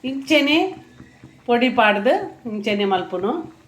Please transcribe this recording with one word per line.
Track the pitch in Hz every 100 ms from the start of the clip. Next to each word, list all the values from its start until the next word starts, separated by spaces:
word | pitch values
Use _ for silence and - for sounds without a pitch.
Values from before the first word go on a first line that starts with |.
ಇಂಚೆನೆ | 262 269 - 302 277 311 381 - - - - _ - -
ಪೊಡಿ | - 240 254
ಪಾಡ್ದು | 254 214 202 220 381 381 - 240
ಇಂಚೆನೆ | 214 208 202
ಮಲ್ಪುನು. | 202 185 180 185 196 320 - -